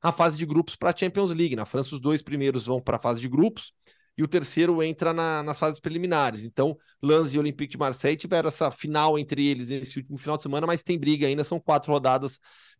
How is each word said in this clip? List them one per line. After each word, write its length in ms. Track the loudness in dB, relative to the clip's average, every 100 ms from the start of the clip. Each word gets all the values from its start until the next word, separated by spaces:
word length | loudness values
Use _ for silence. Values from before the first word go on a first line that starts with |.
à 120 | -2
fase 260 | 2 2 2
de 80 | 0
grupos 300 | 0 0 0
pra 180 | -2 0
Champions 340 | -2 0 0
League. 260 | 0 0 -2
Na 100 | -4
França, 260 | -4 -4
os 80 | -2
dois 220 | 0 0
primeiros 440 | 0 0 2 0 0
vão 140 | -2
pra 200 | 0 0
fase 200 | 0 -2
de 80 | 0
grupos 440 | 4 4 2 -16 _ _ _ _ -4
e 60 |
o 60 | 0
terceiro 540 | 0 0 2 2 2
entra 300 | 0 0 -2
na, 300 | 0 -2 -2
nas 160 | -4 -2
fases 220 | -2 -2
preliminares. 640 | -6 -4 0 2 2 -2
Então, 320 | -6 0 0 0 _ -4
Lens 320 | 4 4 4
e 40 | 0
Olympique 340 | 0 -4 -8
de 60 | -4
Marseille 380 | -4 0 -2 -2
tiveram 320 | 0 0 0
essa 220 | 0 -2
final 480 | -2 -2 2 4 2
entre 260 | 0 0
eles 260 | 0 0 -4
nesse 280 | -8 -8 -10
último 200 | -10 -10
final 180 | -6 -6
de 60 |
semana, 240 | -4 -4 -2
mas 160 | -2
tem 160 | -2 -2
briga 280 | 2 2 2
ainda, 160 | 0
são 160 | -2 -4
quatro 320 | 2 0 2
rodadas 480 | 0 2 0 -2 -10 _ -20 -20